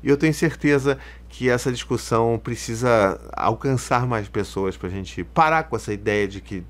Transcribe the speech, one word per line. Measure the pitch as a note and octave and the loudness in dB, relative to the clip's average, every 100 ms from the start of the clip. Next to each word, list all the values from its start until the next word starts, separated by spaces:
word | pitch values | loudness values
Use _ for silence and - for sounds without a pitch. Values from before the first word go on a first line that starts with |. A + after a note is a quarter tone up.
e | - | 2
eu | C#3 | 2
tenho | D#3 | 2
certeza | D3+ E3+ - D3 C#3+ C3+ C3+ - - - | 2 -2 0 2 4 2 -2 -6 -20 -20
que | - B2+ | -2 2
essa | B2 C3+ | 2 0
discussão | B2 - A#2+ - A2+ A#2 A2+ | -4 -4 -4 0 2 2 0
precisa | - A2+ - A2+ B2 A2+ G2 E2+ G#1 | -2 -8 -6 -2 2 4 4 0 -8
alcançar | - G2 A#2 C#3 C3 - B2+ B2 | -2 0 0 0 -2 0 0 0
mais | A2+ G2+ | -2 -2
pessoas | A2 F#2+ - F#2+ F#2 | -4 -4 -2 -4 -4
pra | F#2 | -8
gente | F#2+ F#2 - | -8 -10 -10
parar | F2+ - D#3 D#3+ | -4 2 4 2
com | D#3 A2 | 0 -6
essa | - | -6
ideia | G#2 G#2+ G#2 G2+ | -4 0 0 0
de | G2 | -4
que | - F#2+ - | -10 -12 -12